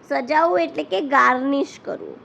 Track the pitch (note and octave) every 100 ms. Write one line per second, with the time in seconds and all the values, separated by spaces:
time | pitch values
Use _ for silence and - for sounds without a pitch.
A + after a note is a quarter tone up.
0 | - C#4 B3 D4+ E4+ F4+ E4 - D4 C#4
1 | C#4+ C4+ B3+ B3+ C4+ C#4 - - - -
2 | - -